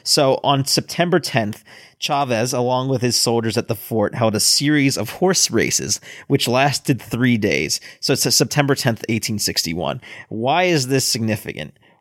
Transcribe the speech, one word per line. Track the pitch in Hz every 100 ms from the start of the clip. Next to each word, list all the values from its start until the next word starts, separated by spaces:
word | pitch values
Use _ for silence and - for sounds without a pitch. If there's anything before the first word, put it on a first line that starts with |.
so | - - 135 131
on | 131 139 135
September | - - - 175 170
tenth, | - 123 107 107 - - - _
Chavez, | - 143 139 113 123
along | 123 123 127 131
with | 131
his | 123 113
soldiers | - 117 113 110
at | -
the | 110
fort, | - 113 104
held | - 113 104
a |
series | - - 143 151 135 123
of | 110
horse | - 180 185 -
races, | 113 76 - 69 - - - -
which | 139 -
lasted | 123 139 123 - 123
three | - 117 127 117
days. | 101 71 73 - - -
So | -
it's | 135 - -
September | - - 139 139
tenth, | 123 110 -
eighteen | 113 - 104
sixty-one. | - - 80 82 71 95 - - -
Why | 107 120 160
is | 185 160 127
this | 135 -
significant? | 113 110 107 - - 73 - _ _